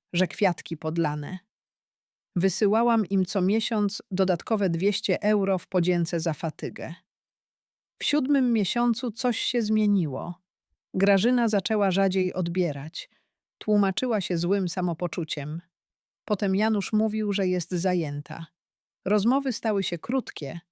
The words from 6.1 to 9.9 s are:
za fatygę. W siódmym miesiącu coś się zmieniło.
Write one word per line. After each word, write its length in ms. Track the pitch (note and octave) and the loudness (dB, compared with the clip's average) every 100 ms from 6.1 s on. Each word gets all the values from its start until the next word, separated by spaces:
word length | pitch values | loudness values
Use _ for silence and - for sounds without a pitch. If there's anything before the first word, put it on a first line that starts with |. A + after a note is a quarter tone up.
| E3 | -2
za 120 | D#3+ | -2
fatygę. 640 | D3 D#3+ - C3+ G#2+ A#2 E3+ _ _ _ _ _ _ _ _ _ _ | -2 -6 -6 -10 -8 -10 -12 _ _ _ _ _ _ _ _ _ _
W 60 | |
siódmym 480 | - D4 C4 C#4+ B3+ | 0 0 2 2 4
miesiącu 580 | A3+ F#3+ A#3+ A#3+ A3+ A#3+ | 2 0 0 0 0 -4
coś 280 | A3 B3 A#3 | -2 -2 -2
się 240 | - B3 | -2 -2
zmieniło. 800 | G#3+ G#3+ G#3 | 2 2 4